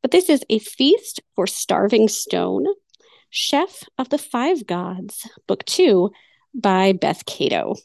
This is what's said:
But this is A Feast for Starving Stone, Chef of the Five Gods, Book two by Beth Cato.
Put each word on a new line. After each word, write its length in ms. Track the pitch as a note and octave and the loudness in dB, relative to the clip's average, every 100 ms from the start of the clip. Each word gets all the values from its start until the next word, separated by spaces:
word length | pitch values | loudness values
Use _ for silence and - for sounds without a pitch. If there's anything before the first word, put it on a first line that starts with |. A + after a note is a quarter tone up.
But 100 | - | 4
this 180 | F4 F#4 | 2 4
is 160 | C#4+ - | 0 2
A 100 | A3 | -4
Feast 640 | - - C4+ A#4 - - _ - | -4 -2 2 2 0 -16 _ -6
for 120 | F#3 | -4
Starving 600 | - - F3 G3+ A3 G#3+ | -6 -2 0 2 2 2
Stone, 580 | - - F3+ F#3 - D4+ G4+ _ _ _ _ _ | 0 -4 -4 -2 -2 -2 -4 _ _ _ _ _
Chef 540 | - - C#4+ F#4 - - - | -8 -2 0 -2 -8 -16 -10
of 100 | B3+ | -4
the 100 | D4 | -4
Five 480 | - A#3+ C4+ F4 G#3+ | -4 -4 -2 -2 -4
Gods, 640 | F3 F3+ F#3 G3+ - A3+ _ - | -6 -6 -10 -12 -14 -18 _ -6
Book 180 | G3 - | -6 -4
two 460 | - F4+ F#3+ F#3 - _ _ _ | 2 6 6 2 -4 _ _ _
by 400 | C4 G3+ F#3 F#3+ | -2 0 4 4
Beth 320 | F#3+ - - - | 2 -2 -4 -10
Cato. 500 | - - E2+ - - | -4 -2 -2 -2 -8